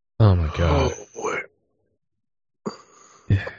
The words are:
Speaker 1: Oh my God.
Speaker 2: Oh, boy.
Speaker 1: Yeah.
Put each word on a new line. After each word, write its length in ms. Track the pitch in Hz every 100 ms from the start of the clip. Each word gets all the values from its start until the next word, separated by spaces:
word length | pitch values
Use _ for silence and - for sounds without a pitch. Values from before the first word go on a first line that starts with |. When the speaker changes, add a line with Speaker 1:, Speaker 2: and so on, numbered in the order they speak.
| _ -
Speaker 1:
Oh 160 | 107 87
my 120 | 78 -
God. 380 | 85 71 -
Speaker 2:
Oh, 120 | - - -
boy. 220 | - - - _ _ _ _ _ _ _ _ _ _ _ - - _ _ _ _ -
Speaker 1:
Yeah. 160 | 98 -